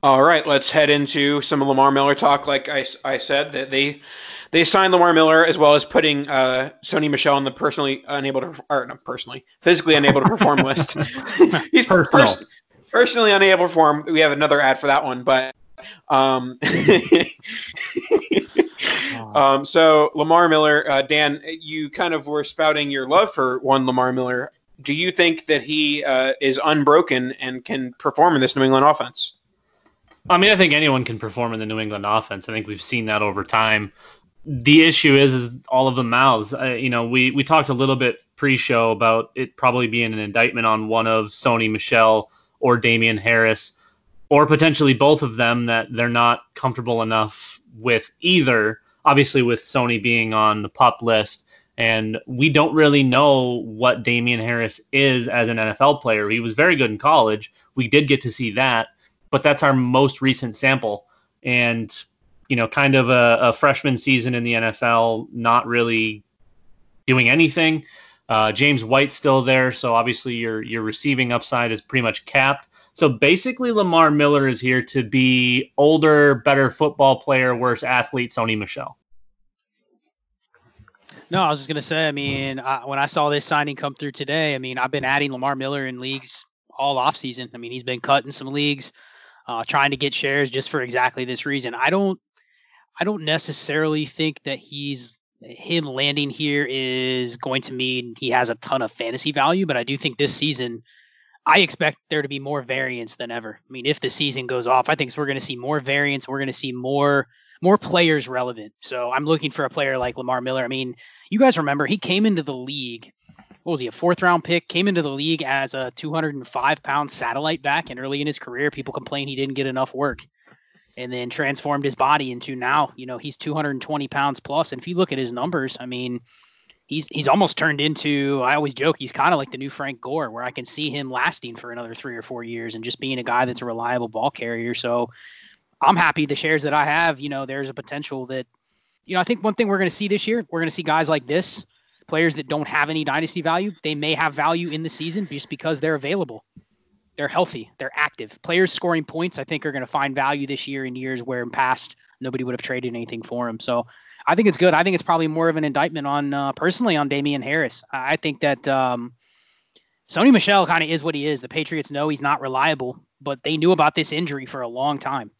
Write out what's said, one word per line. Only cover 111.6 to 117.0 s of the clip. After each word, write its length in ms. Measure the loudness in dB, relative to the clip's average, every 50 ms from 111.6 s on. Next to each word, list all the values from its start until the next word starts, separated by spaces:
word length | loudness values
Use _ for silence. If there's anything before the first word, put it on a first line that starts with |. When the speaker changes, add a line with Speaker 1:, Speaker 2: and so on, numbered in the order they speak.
| -2 -2 -2 -2 0
Speaker 3:
he 120 | -2 -2
came 280 | -4 -2 -2 0 2 2
into 160 | 2 0 0
the 140 | -4 -6 -8
league, 560 | -10 -10 -10 -10 -10 -10 -10 -12 -14 -18 _ _ _ _ _ _ _ _ _ -20 _ _
what 100 | -6 -4
was 60 | -4
he, 80 | -4
a 40 | -8
fourth 300 | -8 -2 0 0 0 2
round 220 | 2 2 2 2 0
pick? 240 | 0 -2 -2 _ _
Came 180 | -4 -2 0
into 140 | 0 0 0
the 100 | -2 -2
league 320 | -6 -4 -2 -2 -2 -2 -2
as 300 | -4 -2 -2 -4 -4 -6
a 180 | -8 -8 -8
two 220 | -10 -12 -10 -6 -6
hundred 200 | -4 -4 -4 -6
and 140 | -8 -14
five 340 | -10 -8 -2 0 0 -2 -2
pound 300 | _ -4 -4 -4